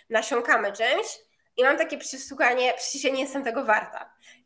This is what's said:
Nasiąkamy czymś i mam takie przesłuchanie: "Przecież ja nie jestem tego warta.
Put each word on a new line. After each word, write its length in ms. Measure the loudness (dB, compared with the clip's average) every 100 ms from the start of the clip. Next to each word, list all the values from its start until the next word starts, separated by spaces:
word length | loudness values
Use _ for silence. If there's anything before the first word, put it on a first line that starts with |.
| -2
Nasiąkamy 640 | -2 0 0 2 2 2
czymś 460 | 0 0 0 -2 -10 _ _ _ 2
i 80 |
mam 140 | 4 4
takie 200 | 0 -4
przesłuchanie: 760 | -8 -10 -8 0 2 4 2 0
"Przecież 280 | -4 -4
ja 60 | -2
nie 120 | -2
jestem 220 | -2 -4
tego 200 | -4 -2
warta. 500 | 2 2 0 -12 -16 _ _ -18